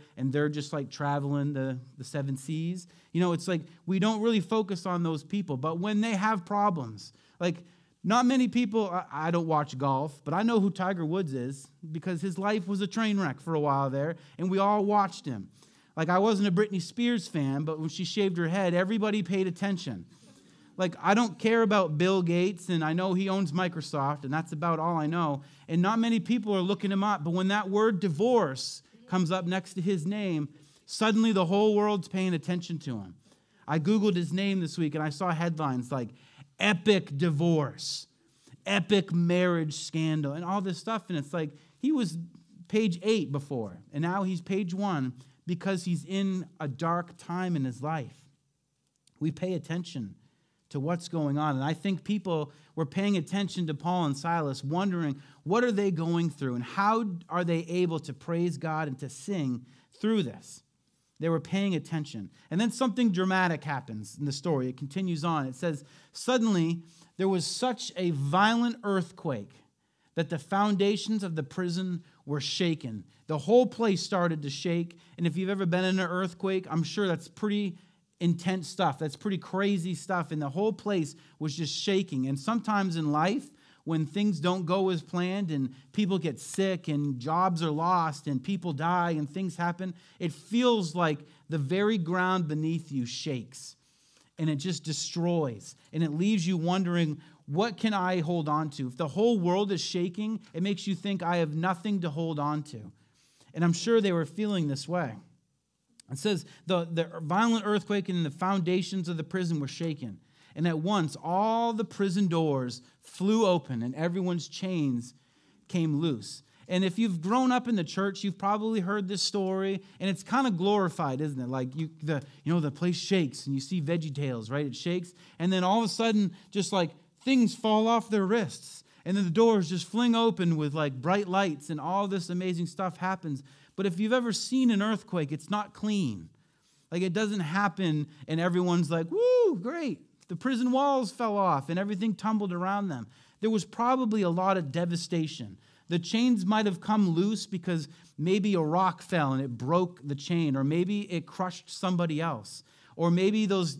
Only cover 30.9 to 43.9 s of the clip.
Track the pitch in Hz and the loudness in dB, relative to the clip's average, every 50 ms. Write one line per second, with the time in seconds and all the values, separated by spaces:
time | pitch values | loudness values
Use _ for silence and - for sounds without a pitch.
30.9 | - - 220 220 214 226 220 226 220 196 180 160 196 202 214 214 208 208 208 214 | -4 0 2 4 4 4 4 4 4 4 2 4 4 4 4 6 6 4 4 4
31.9 | 208 202 160 - - 190 185 185 175 160 - - 180 180 170 - 170 147 - 143 | 2 0 -2 -4 -2 0 0 0 0 -2 -2 -2 -4 -4 -4 -6 -8 -6 -6 -6
32.9 | 123 107 98 92 85 - _ _ - _ _ _ _ _ - - 151 165 147 185 | -6 -6 -8 -10 -14 -20 _ _ -20 _ _ _ _ _ -6 -2 -2 0 2 4
33.9 | 214 220 196 214 180 175 170 143 165 190 196 202 196 190 170 156 - - 165 151 | 4 4 4 2 2 2 0 0 -2 -2 0 0 0 0 -2 -2 -2 -2 -2 -2
34.9 | 147 156 151 156 143 - 190 180 170 156 175 170 165 165 156 139 127 123 120 123 | -2 -2 -4 -4 -4 -2 -2 -2 0 0 0 -2 -2 -2 -2 -2 -2 -2 -4 -4
35.9 | 147 131 120 104 - - - - - - - _ _ - 190 208 208 - - 208 | -4 -4 -4 -6 -10 -18 -20 -20 -20 -20 -20 _ _ 0 2 2 2 2 4 4
36.9 | 202 185 - - 143 139 170 175 151 143 170 170 165 156 143 120 - - - - | 4 4 4 -2 -2 0 2 2 2 4 4 4 4 4 2 0 -4 -8 -8 -8
37.9 | - - - _ _ _ _ _ _ _ _ - - - - - 202 202 165 - | -8 -8 -10 _ _ _ _ _ _ _ _ -20 -20 -10 -4 0 2 2 4 4
38.9 | 214 196 190 196 165 170 170 170 175 180 180 180 175 165 160 156 143 - - - | 4 4 4 2 2 2 4 4 4 4 4 4 4 2 0 -2 -4 -8 -8 -4
39.9 | - 160 160 160 156 156 147 139 143 165 175 175 190 208 185 190 175 - - 220 | -2 0 0 2 2 0 0 -2 -4 -6 -4 -2 -2 -2 -2 -2 -4 -6 -4 -4
40.9 | 226 214 - - 180 147 139 143 - 170 160 147 - - - _ _ - - 269 | -4 -4 -4 -4 -4 -4 -4 -4 -4 -4 -4 -4 -6 -12 -20 _ _ -4 0 2
41.9 | 311 262 233 160 160 165 170 - - - - _ - - - - - 220 226 208 | 2 2 2 0 -2 -6 -10 -10 -14 -20 -20 _ -20 -20 -10 -2 0 2 2 2
42.9 | 170 170 - 214 226 214 151 - 143 143 139 - 143 123 110 98 90 85 - - | 0 0 0 2 2 2 2 0 -4 -6 -4 -4 -6 -6 -6 -6 -10 -14 -18 -10